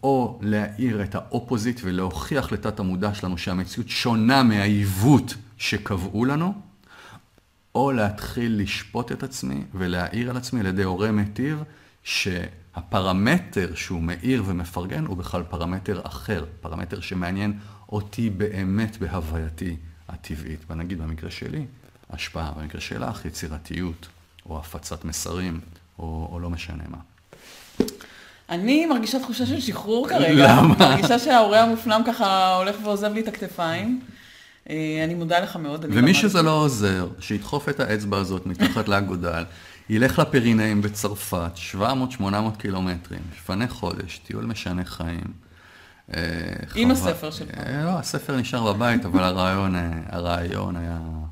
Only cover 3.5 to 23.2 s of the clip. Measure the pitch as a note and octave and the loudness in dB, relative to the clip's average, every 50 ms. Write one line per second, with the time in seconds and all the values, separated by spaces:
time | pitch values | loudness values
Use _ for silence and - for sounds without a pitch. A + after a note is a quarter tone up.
3.5 | F#2 F2+ F#2 F2 - - A#2 - - - - B2+ A#2 A2 A2 A2+ C3+ C#3 C3 A#2+ | -2 -2 -2 -4 -6 -8 -6 -6 -4 -2 0 2 2 4 4 6 6 6 6 6
4.5 | A2 G#2 G2 G#2 G#2 G#2 G#2 G2 F#2+ F#2+ G2+ C3 D3 A#2+ - - - - - - | 6 6 4 4 4 2 2 0 2 4 6 8 8 8 6 2 -8 -12 -14 -18
5.5 | - - - - - G#3 G#2 - G#2 F#2 F2+ F#2+ E2 G#2 A#2 C3 C#3+ D3+ E3 F3+ | -14 -8 -4 -4 -4 -4 -2 -2 -4 -2 -4 -4 -2 0 0 2 2 0 0 -2
6.5 | G3 - - - - _ _ _ - - - - - - _ _ _ _ _ _ | -4 -6 -12 -20 -20 _ _ _ -20 -20 -20 -20 -20 -20 _ _ _ _ _ _
7.5 | _ _ _ _ _ A#2 B2+ C#3 C3+ A#2+ G#2+ G2+ G2+ - - - - B2+ A#2+ A#2 | _ _ _ _ _ 2 2 2 2 2 2 0 0 -4 -8 -8 -4 -2 0 0
8.5 | A2+ G#2+ G2 G2 - - - - - A#2 B2 - C3+ - - C3 - - - C3 | 2 0 0 -2 -2 -6 -8 -6 -6 -6 -4 -4 -6 -8 -8 -10 -8 -8 -6 -4
9.5 | C3+ C#3 C#3+ - - F#2+ F#2 F2+ F2+ F2+ F2+ D#2+ - A2 B2 B2 B2 B2+ B2 - | -4 -6 -6 -8 -6 -4 -2 -2 -2 -2 -2 -2 -2 -4 -4 -2 -4 -6 -6 -4
10.5 | - B2 G#2 F#2+ F#2 G2 G2 F#2 F#2 F2+ G#2 A2 G#2+ G#2+ G#2 G#2 G#2 - B2+ C#3+ | -2 -2 0 0 0 0 0 0 0 0 0 2 2 2 0 0 -2 -4 -2 -2
11.5 | D#3 D3+ D3+ D3+ - - - _ _ _ _ - - - - G2+ F2+ F2+ F2 E2+ | -2 -4 -6 -10 -14 -20 -20 _ _ _ _ -6 -4 -2 -2 -2 -2 -4 -6 -8
12.5 | - - - - _ F2 E2+ - - G#2 F#2 F#2+ F#2 F#2+ G2+ A#2 D3+ F3+ F3+ - | -12 -18 -20 -14 _ -12 -10 -4 -2 0 0 2 2 2 4 4 2 2 0 -2
13.5 | - G#2 F#2 E2 F2 - - - F#2+ E2+ E2 E2 F2 E2+ E2+ B2 C3 B2 G2+ G2 | -2 -2 -2 -2 -4 -8 -8 -6 -4 -4 -2 -4 -4 -4 -2 0 0 0 0 -2
14.5 | F#2+ E2+ F2 E2+ - F2 F2 F#2+ - D3 D#3+ - F#2+ F2 F2 - - F2+ F2 E2+ | -2 -4 -4 -6 -6 -8 -6 -6 -4 -4 -4 -4 -6 -6 -8 -6 -6 -6 -6 -4
15.5 | - E2+ E2+ E2+ F2+ F#2+ F#2+ - G2+ F2+ - - - - - - G#2+ E2+ D#2 D#2 | -6 -4 -4 -4 -4 -4 -4 -4 -6 -6 -6 -10 -12 -12 -6 -4 -4 -4 -4 -8
16.5 | - - - E2 E2 F2 F#2 E2+ - G2 F2+ - F#2 F#2 F2+ E2+ F#2 F#2+ G#2 G#2 | -14 -14 -12 -10 -8 -8 -8 -8 -8 -10 -8 -6 -6 -4 -4 -2 -2 -2 -2 -2
17.5 | G2+ G2+ - - - - - - - G#2+ G2+ - - - A#2 A2+ G2+ F2+ G#2 G2+ | -4 -6 -10 -16 -20 -20 -16 -6 -6 -6 -6 -6 -6 -4 -2 -2 0 -2 -2 -2
18.5 | G2+ F#2+ F#2+ F#2 F#2+ G#2 A2+ G#2+ G#2+ - G2 D#2+ D#2+ F#2 D#2+ D#2 D#2 E2 D#2+ D#2+ | -2 -2 -2 0 0 0 0 -2 -4 -6 -6 -4 -4 -4 -4 -4 -4 -4 -4 -6
19.5 | D#2+ - F#2+ F#2 E2 D#2 D#2 E2 - - - - - - - - D#2+ D#2 D2+ - | -6 -6 -8 -8 -8 -8 -12 -16 -20 -20 -16 -14 -14 -14 -10 -10 -10 -10 -8 -10
20.5 | D#2 D2 D2+ - E2 D#2+ E2+ F2 F#2+ E2+ D#2+ D#2+ D#2+ D#2 E2+ F2+ - - - - | -10 -12 -10 -10 -8 -8 -6 -6 -6 -6 -6 -6 -8 -8 -10 -12 -12 -10 -10 -8
21.5 | - D3+ D3 - - - - - _ _ - _ - - - - - E2 D#2+ D2+ | -6 -8 -8 -8 -12 -20 -20 -20 _ _ -20 _ -12 -10 -10 -8 -8 -6 -6 -6
22.5 | D2 D2+ D#2 D2+ - E2 - - - - - D#2+ - - | -6 -8 -10 -10 -10 -10 -10 -8 -8 -6 -6 -6 -8 -8